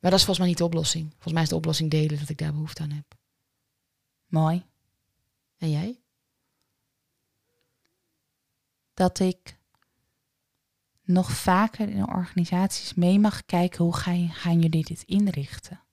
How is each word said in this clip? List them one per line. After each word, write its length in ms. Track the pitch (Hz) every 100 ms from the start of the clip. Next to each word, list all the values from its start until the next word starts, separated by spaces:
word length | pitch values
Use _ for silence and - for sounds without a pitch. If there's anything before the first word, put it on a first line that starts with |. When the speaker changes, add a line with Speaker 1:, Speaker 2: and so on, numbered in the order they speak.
Speaker 1:
Maar 100 | 180
dat 80 | 185
is 40 | -
volgens 120 | 180
mij 80 | 180
niet 100 | 170
de 60 |
oplossing. 440 | 170 165 160 165 156
Volgens 200 | - -
mij 100 | 160
is 60 | 160
de 60 |
oplossing 360 | 165 160 156 156
delen 280 | 156 151 147
dat 100 | 147
ik 100 | 156
daar 140 | 156
behoefte 300 | 151 156 -
aan 80 | 151
heb. 140 | 147 147 - _ _ _ _ _ _ _ _ _ _ _
Speaker 2:
Mooi. 380 | 160 156 175 - _ _ _ _ _ _ _ _ _
Speaker 1:
En 120 | 165
jij? 300 | 151 185 247 _ _ _ _ _ _ _ _ _ _ _ _ _ _ _ _ _ _ _ _ _ _ _ _ _ _ _ _ _
Speaker 2:
Dat 240 | - 185 185
ik 360 | 185 180 - - _ _ _ _ _ _ _ _ _ _ _ _ _ _
nog 260 | - 180 185
vaker 560 | - - 185 226 - 208
in 200 | 202 190
organisaties 880 | 185 175 - 170 180 190 - -
mee 240 | - 175 196
mag 280 | 208 - -
kijken, 380 | 180 180 -
hoe 120 | 170 170
ga 140 | -
je, 160 | 175 170
gaan 320 | 160 175 170
jullie 240 | 165 160
dit 180 | 156 165
inrichten? 760 | - 202 202 160 139 - - 180 _